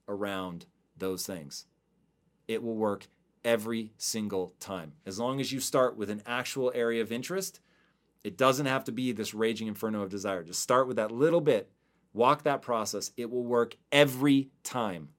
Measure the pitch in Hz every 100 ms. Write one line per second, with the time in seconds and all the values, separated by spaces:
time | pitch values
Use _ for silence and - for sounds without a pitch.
0 | - 101 101 95 92 87 - _ _ -
1 | 95 90 - 92 71 - - _ _ _
2 | _ _ _ _ - 113 117 110 107 98
3 | - _ _ _ 117 117 110 113 110 -
4 | - 113 104 98 90 - - 95 78 -
5 | 98 98 123 135 120 135 - 139 127 110
6 | 104 107 120 123 123 139 127 123 117 113
7 | 104 117 - 185 180 - _ _ _ _
8 | _ _ 107 90 131 135 139 131 135 117
9 | 127 110 101 107 113 110 110 101 110 107
10 | 98 98 101 95 82 - - 127 127 113
11 | 107 117 156 170 147 110 - _ _ _
12 | _ 101 127 147 151 139 123 117 104 101
13 | - - 120 123 120 120 117 - _ 143
14 | 147 127 143 135 135 _ - 123 107 87
15 | 76